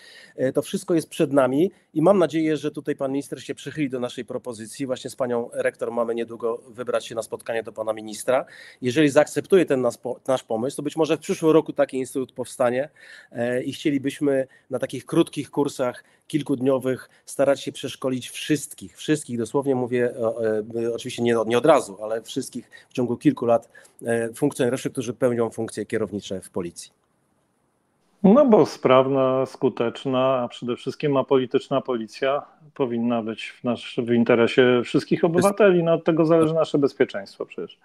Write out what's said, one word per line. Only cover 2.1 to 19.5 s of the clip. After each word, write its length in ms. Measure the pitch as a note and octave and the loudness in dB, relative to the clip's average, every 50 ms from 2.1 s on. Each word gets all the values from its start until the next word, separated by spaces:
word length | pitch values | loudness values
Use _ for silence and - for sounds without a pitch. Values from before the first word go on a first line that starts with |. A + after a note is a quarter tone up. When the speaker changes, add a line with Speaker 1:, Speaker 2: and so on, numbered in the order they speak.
| G#3 F#3+ | 4 4
Speaker 1:
nadzieję, 380 | E3 C#3+ D3 D#3+ D#3+ D#3 D#3 | 2 2 0 -2 -2 -2 -2
że 140 | C#3 C#3 D3+ | -2 -4 -6
tutaj 260 | D3 D3+ C#3 D3+ C#3+ | -8 -6 -8 -8 -6
pan 160 | - C#3 C3+ | -4 -4 -4
minister 300 | C3+ C#3 C#3 - D3 C3+ | -4 -6 -6 -8 -14 -14
się 120 | - - C3 | -12 -12 -12
przychyli 360 | - - C#3+ A#2+ C#3 D3 B2+ | -12 -12 -12 -6 -4 -4 -4
do 100 | B2 B2 | -4 -6
naszej 240 | B2 B2 - C3+ A#2 | -6 -6 -8 -10 -12
propozycji. 600 | - B2 A#2+ - B2 A#2 G#2 A2+ G#2 - - C#3 | -10 -10 -10 -10 -10 -12 -12 -14 -16 -10 -10 -6
Właśnie 240 | B2 B2+ A#2+ - B2+ | -6 -6 -6 -8 -12
z 60 | - | -6
panią 340 | - C3 B2 A#2+ A#2+ A#2 - | -6 -4 -2 -2 -4 -4 -4
rektor 400 | - C3+ B2 B2+ - _ B2+ A2+ | -6 -4 -4 -4 -4 _ -6 -4
mamy 220 | A#2 A#2 A#2 A2+ A#2 | -2 -2 -2 -2 -4
niedługo 480 | A#2 A#2 A2+ A#2+ G#2+ A#2 A2+ A#2 A#2+ - C3 | -6 -6 -8 -8 -6 -6 -6 -6 -6 -10 -18
wybrać 380 | G#2+ A#2 B2 A#2 A#2 A2+ - | -16 -12 -6 -4 -4 -4 -4
się 80 | - A#2+ | -6 -8
na 80 | A2+ | -8
spotkanie 400 | G#2+ - A#2+ A2 - - A#2 A2+ | -8 -8 -12 -12 -8 -6 -6 -6
do 100 | G#2+ A2+ | -6 -8
pana 200 | G#2+ A2 G#2+ A2 | -10 -8 -6 -6
ministra. 520 | G#2+ A2 G#2+ G#2+ G#2 - - B2+ B2 C#3+ - - - - - - - _ | -6 -6 -8 -12 -12 -8 -2 0 0 0 -2 -4 -14 -20 -20 -20 -16 _
Jeżeli 260 | B2+ B2 A#2+ D#3 D#3 C#3+ | -6 -2 2 2 2 4
zaakceptuje 580 | B2 D3+ D3 - - D3 - - G3 F#3 D#3 | 4 4 2 2 -2 -8 0 4 4 4 4
ten 140 | - C#3+ C3 | 4 0 0
nas 180 | B2 A#2 A2+ - | 0 0 -2 -4
po-, 220 | - B2 A#2+ - _ - | -8 -8 -8 -6 _ -2
nasz 140 | C3 B2+ | -2 -2
pomysł, 340 | - - A2+ A2 A#2 C#3+ - | -2 -4 -4 -2 -2 -4 -6
to 60 | - | -6
być 140 | D3 D3 - | -8 -6 -2
może 200 | D#3 D#3+ C#3 D#3+ | -2 0 0 0
w 40 | D3 | -4
przyszłym 320 | - - F#3 - E3 D#3 | -2 -6 -4 0 2 4
roku 200 | D#3 D#3+ D3+ D#3 | 4 4 2 2
taki 240 | C#3 - C#3 C3 C#3 | -2 -2 -2 0 -2
instytut 360 | C3 C3 - - C#3 B2+ - _ - | -6 -6 -4 -6 -6 -6 -6 _ -12
powstanie, 480 | A#2+ - - - B2+ A#2+ A#2+ B2+ C#3+ D#3 _ _ - - - - - _ | -12 -10 -2 0 0 0 2 0 -4 -6 _ _ -20 -20 -20 -20 -20 _
e, 300 | - A#2+ A#2+ B2 B2 B2+ | -8 -6 -4 -2 -2 -4
i 100 | - C#3 | -4 -6
chcielibyśmy 720 | C3+ - - D#3+ C#3+ C3+ B2 C#3 C3+ - D3 C#3+ C3+ C3+ C3 - _ _ _ _ | -10 -4 -4 -2 -2 -2 -4 -4 -4 -2 0 0 2 0 -2 -4 _ _ _ _
na 80 | B2+ A#2+ | -6 -6
takich 280 | C3+ - - B2+ - | -6 -6 -8 -12 -10
krótkich 440 | - D3+ D#3+ D#3+ - - C#3+ C3 - | -2 0 0 0 2 -2 -8 -10 -4
kursach 540 | - D#3 C#3+ C3+ - - C3 B2 A#2+ - _ _ _ _ _ | -2 -2 -2 -2 -2 -2 -4 -4 -4 -8 _ _ _ _ _
kilkudniowych 840 | - - D3+ - - C#3 A#2 B2 C#3 C3+ B2+ A#2+ C3 B2+ - - - _ _ _ | -6 -4 -4 -2 -2 -4 0 2 0 0 2 0 -2 -4 -4 -8 -16 _ _ _
starać 380 | - - - C#3 C3+ C#3 C3 | -12 -2 0 2 2 2 0
się 100 | - C#3+ | -4 -10
przeszkolić 580 | C3+ - - C3+ - - - C3 C3 B2+ A#2 - | -10 -10 -12 -12 -10 -6 -4 -4 -4 -4 -6 -10
wszystkich, 640 | - - - - D3+ C#3+ - - - - G2 F2+ - | -14 -12 -2 -2 -2 -2 -2 -10 -16 -18 -18 -18 -18
wszystkich, 420 | - - - D#3 D3 - - A#2+ A#2 | -10 -2 -2 -2 -2 -2 -2 -2 0
dosłownie 360 | A2+ A2 | 0 0